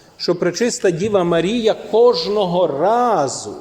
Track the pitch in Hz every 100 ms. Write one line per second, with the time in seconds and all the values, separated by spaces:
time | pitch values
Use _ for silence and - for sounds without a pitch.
0 | - - - 175 175 175 240 - 202 160
1 | 220 196 175 165 175 240 214 - - 220
2 | 247 - 185 208 180 180 160 139 185 240
3 | 247 180 135 - 104 90